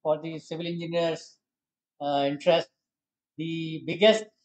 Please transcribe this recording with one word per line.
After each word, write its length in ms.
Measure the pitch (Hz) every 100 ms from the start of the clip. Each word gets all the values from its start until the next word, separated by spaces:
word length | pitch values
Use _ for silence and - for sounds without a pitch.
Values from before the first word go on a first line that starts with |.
for 180 | 160 156
the 160 | 160 165
civil 280 | - 160 170
engineers, 680 | 170 170 170 170 160 - - _ _ _ _ _ _
uh, 240 | 143 143 143
interest, 400 | 147 - 170 - _ _ _ _ _ _ -
the 440 | 160 165 165 160 135
biggest 380 | 160 208 214 - _